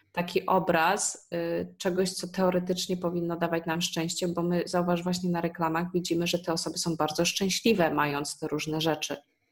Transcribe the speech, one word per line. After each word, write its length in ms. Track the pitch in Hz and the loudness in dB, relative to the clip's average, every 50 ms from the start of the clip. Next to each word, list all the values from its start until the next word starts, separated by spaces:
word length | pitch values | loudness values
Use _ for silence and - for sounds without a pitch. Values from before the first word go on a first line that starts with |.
| _ _ | _ _
taki 340 | _ - 175 180 - - - | _ -4 -4 0 -2 -2 2
obraz, 840 | - 185 190 175 - 175 165 160 170 196 208 - - - - - _ - | 4 4 4 4 4 4 4 4 4 2 2 0 -4 -6 -8 -12 _ -4
y, 420 | 170 170 165 170 170 180 180 - _ | -4 -2 -2 -2 -2 -4 -6 -8 _
czegoś, 340 | - 190 175 185 190 185 | -4 -2 0 2 0 0
co 160 | - - - 180 | -2 -6 -8 -8
teoretycznie 680 | 175 - 190 180 180 180 180 180 185 180 - - 185 180 | -2 0 2 2 2 2 0 0 -2 -4 -2 -4 -4 -2
powinno 400 | 180 170 175 175 170 170 170 165 | -2 -2 -2 -2 -2 -2 -2 0
dawać 280 | 170 165 165 165 165 | 0 0 0 0 0
nam 160 | 170 160 170 | 0 -2 -2
szczęście, 460 | 175 - - - 165 170 - - 185 175 | -2 -2 -2 -2 -4 -2 -2 -2 -2 -2
bo 160 | 170 175 170 | 0 0 0
my, 200 | 175 175 180 - | 2 2 2 0
zauważ, 380 | - - 180 175 175 175 170 175 | 2 0 0 2 2 0 0 0
właśnie 260 | 180 180 180 185 180 | -2 -2 0 0 0
na 120 | 175 170 | 0 0
reklamach 500 | 170 170 170 - 165 160 160 165 175 175 - | 0 -2 -2 0 0 0 2 0 0 0 -2
widzimy, 340 | 175 175 - 170 165 170 170 | -2 0 0 0 0 0 0
że 120 | - 175 | 0 -2
te 140 | 175 - 165 | 0 0 -2
osoby 240 | 165 - 165 156 175 | -2 -2 -4 -6 -4
są 180 | - 175 165 | -2 -2 0
bardzo 300 | 160 151 151 - - 170 | 2 0 0 2 0 0
szczęśliwe, 680 | 175 - - 196 190 185 - - 233 226 190 170 156 147 | 0 0 0 0 0 0 2 4 4 4 6 4 2 4
mając 460 | 147 147 147 143 143 147 - - - | 2 2 2 0 -2 -2 -4 -6 -6
te 80 | - 156 | -6 -4
różne 340 | 151 151 - 156 151 156 | -4 -4 -2 -2 -2 0
rzeczy. 360 | 156 165 151 151 - - 143 143 - _ _ _ _ _ | 0 0 0 0 -2 -8 -8 -10 -12 _ _ _ _ _